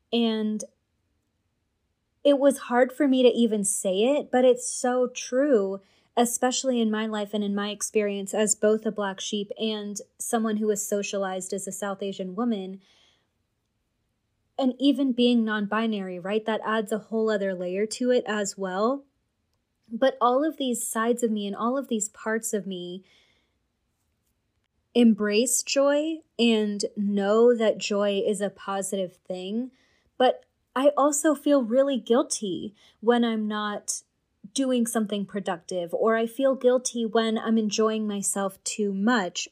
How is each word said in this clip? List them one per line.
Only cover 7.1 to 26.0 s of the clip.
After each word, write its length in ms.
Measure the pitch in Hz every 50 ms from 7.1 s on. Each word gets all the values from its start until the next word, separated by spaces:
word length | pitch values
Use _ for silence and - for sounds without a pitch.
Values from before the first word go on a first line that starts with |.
| 214 208 208 202 -
and 100 | 214 208
in 120 | 202 202
my 140 | 202 202 208
experience 640 | 208 208 - - - 220 208 202 202 202 196 196 -
as 220 | 202 214 202 -
both 300 | - - 214 220 220 220
a 60 | 226
Black 300 | 208 - 208 190 190 -
sheep 300 | - - 220 208 202 202 -
and 440 | - 220 220 214 208 208 208 208 202 - _ _
someone 400 | _ - - - 233 220 226 214
who 100 | 214 220
was 180 | 214 208 202 -
socialized 680 | - 208 202 202 202 - 196 196 190 185 190 185 - 208
as 140 | 196 -
a 40 | 196
South 320 | 190 - 214 202 196 196 202
Asian 320 | 196 190 - 190 185 185
woman. 460 | 196 240 240 226 190 190 185 190 190 _ _ _ _ _ _ _ _ _ _ _ _ _ _ _ _ _ _ _ _ _ _ _ _ _ _ _ _ _ _ _ _ _ _ _ -
And 140 | 277 254 247 -
even 340 | 262 285 262 240 285 269 240
being 320 | 240 247 240 247 233 220
non-binary, 720 | 220 214 214 208 202 208 214 226 226 214 202 190 185 180 175
right? 260 | 170 190 208 220 214
That 160 | 226 220 196 -
adds 260 | 208 220 226 220 202
a 60 | 226
whole 320 | 208 208 - 220 226 220 220
other 240 | 220 202 196 196 190
layer 320 | 175 180 180 180 196 214
to 260 | 220 - - 254 247
it 140 | 247 247 -
as 300 | - 214 214 208 196 -
well. 480 | 196 196 185 185 190 214 233 269 277 277 _ _ _ _ _ _ _ _ _ _ _ _ _ _ _ _ _
But 280 | 226 214 262 269 262 -
all 240 | - 240 247 262 302
of 140 | 320 302
these 280 | - 277 254 240 226 -
sides 360 | - - 233 220 233 240 240
of 80 | 247 226
me 160 | 220 208 202
and 100 | 202 196
all 220 | - 214 233 254
of 120 | 277 269 277
these 200 | 240 214 202 -
parts 440 | - - - 226 220 226 220 - -
of 120 | 202 175
me 380 | 196 190 180 175 175 180 190 185 _ _ _ _ _ _ _ _ _ _ _ _ _ _ _ _ _ _ _ _ _ _ _ _ _ _ _ _ _ _ _ _ _ _ _ _ _ _
embrace 680 | 240 240 226 214 190 214 208 208 214 247 - - -
joy 600 | - - - 277 277 285 285 294